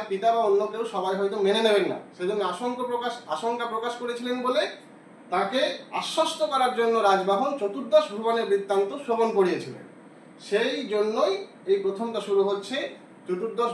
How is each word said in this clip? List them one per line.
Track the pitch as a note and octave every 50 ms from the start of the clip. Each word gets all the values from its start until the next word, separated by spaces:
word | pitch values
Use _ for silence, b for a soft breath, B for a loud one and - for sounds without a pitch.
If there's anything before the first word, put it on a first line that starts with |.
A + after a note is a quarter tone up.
| -
পিতা | - G3 F#3+ A3 A3+ A3+
বা | A#3
অন্য | A3 G3+ G3 G#3+ G#3+
কেউ | G3+ G#3+ A3+ A#3
সবাই | - G#3 F3+ F#3 F#3+ G3
হয়তো | G3 G3 G3 G#3+ G#3+
মেনে | G3 G3 G#3 A3+
নেবেন | A3 G#3+ G#3 G3 F3 D3+
না। | - - - - -
সেজন্য | - F3+ F#3+ G#3+ G#3 F#3+
আশঙ্কা | - - - B3 B3 B3 B3+ A#3+
প্রকাশ, | A#3+ A#3+ A#3+ A#3+ A#3 A#3 - -
আশঙ্কা | - D3+ - A3+ A#3 A#3+ A#3+ A#3
প্রকাশ | A3+ A3 A3+ A#3 A#3+ A#3+
করেছিলেন | - A#3+ A#3+ A#3+ A#3 B3 B3 B3 B3+
বলে | A#3+ B3 C4 D4+ F#4+ G4 - - - - - - - - - - - -
তাকে | F3 F#3 G3 - B3 C4+ D4 - - - - -
আশ্বস্ত | G3+ F#3+ - - - D#4+ D#4+ D#4+ - - D#4
করার | C#4+ C4+ C4 B3+ B3 G#3+
জন্য | A3+ A#3 A#3 A3+ A3
রাজবাহন | G#3 G3 F#3+ F#3+ F#3 G3 G3 G3 C4+ C#4+ C#4+
চতুর্দশ | - G3+ G3+ G3+ C4+ - - D#4 D#4 D4+ B3
ভুবনের | G3+ G#3+ A3+ C4 C4 A#3 G#3+
বৃত্তান্ত | F#3+ G3+ G3 G3 - G3 G3 G3+ G3+ C#4
শ্রবণ | C#4 - A#3+ A3+ A3+ A3 G#3
করিয়েছিলেন। | F#3+ G3+ F#3 F3 D3 B2 B2 C3+ B2+ - - - - - - - - - - - - -
সেই | - - G3 G#3+ A#3+ C4+ C#4+ C#4+ A#3+
জন্যই | G3 G#3 G#3 G#3+ G#3+ A3+ B3+ D4+ - F#4+ - - - - - -
এই | F#3 G3 G3
প্রথমটা | F#3+ G3 - G#3 A#3 A3+ A3 G#3
শুরু | - G3+ G3 G3 F#3+
হচ্ছে | G3+ G3 G3+ - - B3+ C#4+ - - - - - - - - -
চতুর্দশ | F#3 F#3 F3+ A3+ A3 G3 A3+ A#3+ -